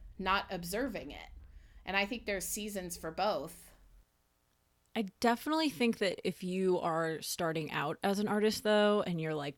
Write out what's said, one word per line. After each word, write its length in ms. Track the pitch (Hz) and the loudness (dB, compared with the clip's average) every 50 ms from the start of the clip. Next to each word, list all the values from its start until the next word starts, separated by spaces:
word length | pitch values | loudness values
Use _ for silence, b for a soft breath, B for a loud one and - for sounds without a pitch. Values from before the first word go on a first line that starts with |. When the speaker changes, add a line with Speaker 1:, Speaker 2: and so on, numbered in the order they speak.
| - - - - | -18 -14 -10 -4
Speaker 1:
not 280 | 190 185 190 202 196 - | 0 2 2 2 0 -2
observing 600 | 196 180 175 170 185 220 269 269 202 165 131 143 | -6 -6 -6 -4 -2 -2 -2 -2 -4 -6 -10 -10
it. 160 | 120 82 82 - - - b b b b b b b b - | -12 -14 -16 -16 -18 -18 b b b b b b b b -8
And 120 | - 185 | -2 0
I 100 | 196 202 | 0 0
think 200 | 202 247 226 - | 0 -2 -4 -4
there's 200 | - 202 185 175 | -2 -2 -2 -2
seasons 500 | - - 214 208 214 202 196 180 175 170 | -4 -4 -4 -4 -4 -6 -6 -6 -6 -8
for 140 | - - 160 | -8 -8 -6
both. 600 | 160 - 185 214 185 143 139 170 - - - - - - - - - - - _ _ _ _ _ _ _ _ _ _ _ _ _ _ _ _ _ - | -2 0 0 2 0 0 -4 -6 -12 -16 -20 -20 -20 -20 -20 -20 -20 -20 -20 _ _ _ _ _ _ _ _ _ _ _ _ _ _ _ _ _ -4
Speaker 2:
I 100 | 220 220 190 - _ | -4 -4 -4 -2 _
definitely 480 | - 233 233 233 - 294 311 320 320 294 | 4 4 4 2 2 0 2 2 2 0
think 300 | - - 240 233 220 - | 2 2 2 2 2 2
that 220 | 208 185 175 - - | 2 0 0 0 -2
if 180 | 185 175 - | -4 -4 -4
you 380 | - 180 180 190 190 185 180 170 | -4 -4 0 2 4 4 4 4
are 400 | - 170 160 165 165 160 160 156 | 2 0 0 0 0 0 -2 -4
starting 500 | - - - - 180 160 156 160 156 - | -6 -6 -4 -2 -2 0 0 -2 -2 -4
out 280 | - 151 143 147 165 - | -2 -2 -2 -2 -2 0
as 160 | - 202 202 202 | 0 0 2 2
an 100 | 208 196 | 2 0
artist, 360 | 202 208 208 220 214 - - | 2 2 2 2 2 2 2
though, 380 | 214 214 208 208 208 208 208 - | 4 6 6 6 6 6 4 2
and 140 | - 175 165 | 2 0 -2
you're, 140 | 160 160 156 | -2 -2 -2
like, 220 | 151 143 147 147 | -2 -4 -4 -8